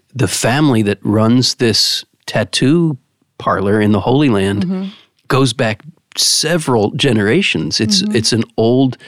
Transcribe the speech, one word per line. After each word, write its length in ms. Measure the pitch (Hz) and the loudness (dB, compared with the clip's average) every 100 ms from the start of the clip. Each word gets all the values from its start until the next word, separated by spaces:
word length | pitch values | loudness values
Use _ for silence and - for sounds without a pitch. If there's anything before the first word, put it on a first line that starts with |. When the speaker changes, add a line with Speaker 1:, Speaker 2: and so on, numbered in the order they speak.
| _ | _
Speaker 1:
the 140 | 123 - | -4 -4
family 540 | - 113 135 151 113 | -2 -2 0 2 2
that 160 | 101 98 | 0 -2
runs 520 | - 104 110 123 123 - | -2 0 4 2 2 0
this 480 | 120 98 - - - _ - | 0 2 0 -2 -10 _ -8
tattoo 720 | - 107 - 127 170 165 139 _ _ _ - | -4 -4 0 2 2 0 -2 _ _ _ -10
parlor 420 | - 95 98 107 | -4 -2 0 2
in 120 | 104 | 2
the 80 | 104 | 2
Holy 280 | 104 135 147 | 2 2 2
Land 360 | 101 98 98 175 | 2 0 -2 -2
Speaker 2:
Mm-hmm. 240 | 190 196 - _ _ - | -4 -8 -12 _ _ -4
Speaker 1:
goes 260 | 131 135 | 0 0
back 300 | 117 117 104 147 - _ - | 0 -4 -4 -12 -20 _ -4
several 760 | - - 156 170 156 120 101 | -2 -2 -2 -2 0 0 0
generations. 880 | 143 135 110 101 151 202 82 - - | 0 0 2 2 0 0 -2 -4 -2
It's, 220 | 110 98 | 0 0
Speaker 2:
Mm-hmm. 140 | 104 113 | 0 -2
Speaker 1:
it's 180 | 113 | 0
an 100 | 113 - - | -2 -4 -2
old 400 | 113 127 135 - | 0 2 0 -2